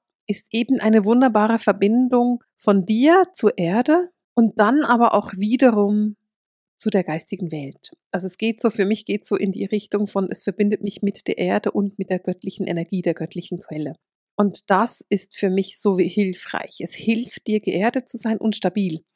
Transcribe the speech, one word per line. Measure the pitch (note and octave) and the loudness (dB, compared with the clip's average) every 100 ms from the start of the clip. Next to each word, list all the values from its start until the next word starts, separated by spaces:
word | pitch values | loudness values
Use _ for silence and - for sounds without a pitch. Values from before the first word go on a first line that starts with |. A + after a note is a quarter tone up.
| _ _ - | _ _ -8
ist | G3+ - | -8 -4
eben | A3+ A#3+ C4 | -2 0 0
eine | A3 A3 | 4 4
wunderbare | G3 A#3+ C4 G#3+ A3 A3+ | 6 4 4 4 2 2
Verbindung | - F#3+ G3+ A#3+ B3+ B3 A#3+ A#3+ _ _ | 0 2 2 2 4 2 2 -2 _ _
von | - G3+ F3+ | 2 2 4
dir | A3 C#4+ F#4 F#4 | 4 6 6 4
zur | - G#3+ - | 2 0 2
Erde | E3 G#3 B3 E4 F4+ _ _ | 0 0 2 2 0 _ _
und | - A3+ - | 2 2 4
dann | G#3 C#4+ | 2 4
aber | C4 A#3+ A#3 | 2 4 4
auch | G3+ - F#3 | 2 -2 -4
wiederum | G#3+ B3+ C4 G#3 G3+ G#3 G#3+ G#3 _ _ _ _ _ - | -2 4 4 4 2 2 -2 -4 _ _ _ _ _ -6
zu | A3 | -2
der | G3+ | 0
geistigen | F3 D#3+ - F#3+ F3 | 0 -6 -8 -8 -8
Welt. | D#3 C#3 C#3 - - _ | -8 -10 -14 -20 -20 _
Also | F#3 F#3 | -6 -6
es | - | -4
geht | A3 A3 | -4 0
so, | A3+ | -2
für | G#3+ | 0
mich | G3 G#3+ | 0 -2
geht's | - G#3 - | -4 -6 -2
so | G#3 | -2
in | G3 | -2
die | F3+ | -4
Richtung | G3 G#3+ - G#3 G#3 | -4 -4 -2 -4 -2
von, | G3 F#3+ | -2 -4
es | - | -4
verbindet | - - G#3 - | -6 -2 0 0
mich | G#3 - | -6 -4
mit | G3+ - - | -6 -4 -6
der | - | -2
Erde | F3+ G3+ - | 0 0 -2
und | - G3+ - | -2 -4 -6
mit | F#3+ | -6
der | F#3 | -4
göttlichen | - F3+ G3+ - F#3+ | -4 -8 -8 -8 -6
Energie, | E3+ E3 F#3 | -4 -4 -4
der | F3 | -2
göttlichen | D#3+ D#3+ F3 - F3+ | -4 -6 -10 -10 -12
Quelle. | - D#3 D3+ D#3+ _ _ _ - | -10 -10 -10 -12 _ _ _ -2
Und | G3+ F#3 - | -2 -2 -2
das | F#3+ A#3 - - | 0 0 -4 -4
ist | G3 - - | -4 -4 -4
für | G3 | -2
mich | F#3+ F#3+ - | 0 -4 -2
so | G#3 F#3 | 0 2
wie | F3 | 0
hilfreich. | G#3 F#3+ F3+ - - - - | 0 -2 -2 -8 -10 -10 -10
Es | - | -10
hilft | - - A3+ B3+ - - | -6 -2 -2 -4 -10 -4
dir, | G#3+ | -2
geerdet | G#3 F3 A3 B3+ B3 | -2 0 0 -2 -8
zu | A3+ | -8
sein | A3+ A3 | -4 -2
und | A3 G#3 | -2 -2
stabil. | F#3 G#3 F#3+ E3 _ | -2 -2 -4 -4 _